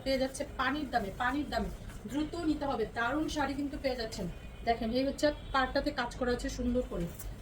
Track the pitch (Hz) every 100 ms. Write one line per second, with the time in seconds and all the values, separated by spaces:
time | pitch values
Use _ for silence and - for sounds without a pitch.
0 | - 269 262 - 269 - 262 294 269 240
1 | 196 - 247 277 247 226 185 - - -
2 | 214 262 302 339 311 294 277 247 214 240
3 | 240 294 320 302 269 277 285 285 269 247
4 | 220 - 185 - - - - 233 226 247
5 | 269 269 302 294 - 269 254 277 285 285
6 | 240 - 247 247 269 - 247 240 247 190
7 | 170 - - -